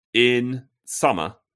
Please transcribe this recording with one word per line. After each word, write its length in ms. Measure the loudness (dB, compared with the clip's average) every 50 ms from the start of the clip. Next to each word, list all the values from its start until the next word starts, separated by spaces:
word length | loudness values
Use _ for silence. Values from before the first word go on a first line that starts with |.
| _ _ 0
in 520 | 2 4 4 2 2 0 -2 -6 -8 -10 _ _ _ _
summer 500 | -12 -6 -2 0 0 0 0 -4 -6 -8 _ _ _ _